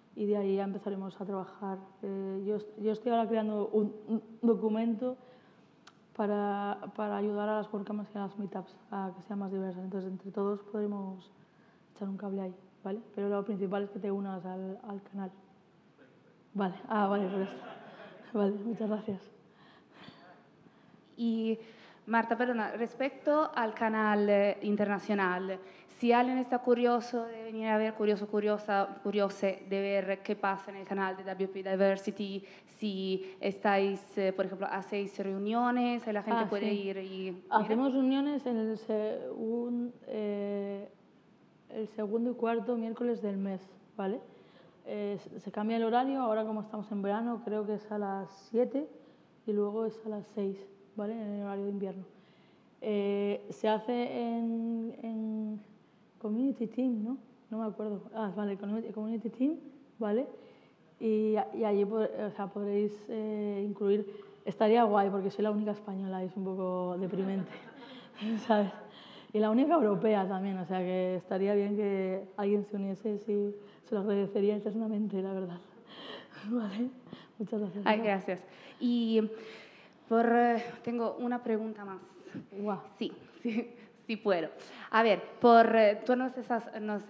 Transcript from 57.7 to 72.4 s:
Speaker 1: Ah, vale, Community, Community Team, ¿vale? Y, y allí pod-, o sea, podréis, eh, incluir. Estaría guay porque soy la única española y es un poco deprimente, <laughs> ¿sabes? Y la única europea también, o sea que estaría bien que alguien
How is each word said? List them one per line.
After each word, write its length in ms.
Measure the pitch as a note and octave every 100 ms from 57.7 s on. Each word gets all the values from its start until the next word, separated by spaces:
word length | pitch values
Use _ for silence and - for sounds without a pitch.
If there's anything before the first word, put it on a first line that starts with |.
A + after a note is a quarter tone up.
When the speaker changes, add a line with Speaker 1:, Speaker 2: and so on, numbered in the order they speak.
| G3+ G#3+ G3+ - A3
Speaker 1:
Ah, 160 | G#3+ F#3
vale, 220 | G#3 G3
Community, 340 | G3+ A3 A3
Community 380 | G#3 G#3+ A3+ G#3+
Team, 280 | - C4 E4 - - - -
¿vale? 260 | G#3+ G#3+ D4 - - - - _ - _
Y, 360 | A3+ G#3+ G#3+ G#3+ -
y 100 | -
allí 220 | A3 G3+ G3+
pod-, 240 | A3 A3 F#3 G#3
o 40 |
sea, 160 | - G3
podréis, 440 | G3+ G3+ G3+ G#3 G#3 -
eh, 540 | A3+ G#3+ G#3+ G#3 G3+ G#3
incluir. 420 | G3 G3+ G#3 G#3 - - -
Estaría 400 | - - G#3+ A#3
guay 260 | A3+ G#3 G3
porque 180 | G3 F#3+
soy 140 | F#3+
la 80 | G#3+
única 200 | G#3 G#3
española 520 | G#3 - F#3+ F#3+ F#3
y 40 | F#3
es 80 | F#3
un 100 | F#3+
poco 520 | F#3+ F#3 F#3 F3+ F3+
deprimente, 540 | F#3 F#3 F#3+ F#3+ F3+ - - - - - - -
<laughs> 280 | G#3 A3+ -
¿sabes? 240 | G#3+ G3 - - - - - -
Y 60 | G#3
la 120 | G#3+
única 240 | A3+ D4 E4
europea 520 | A3 F#3+ A3 G#3 F#3
también, 300 | F#3+ G3 F#3+
o 80 | E3+
sea 140 | F#3
que 360 | F3+ F#3 F#3 F#3
estaría 360 | - F#3+ G3
bien 220 | G3+ G3+ G3+
que 500 | G3+ G3 F#3+ F#3+ G3
alguien 300 | -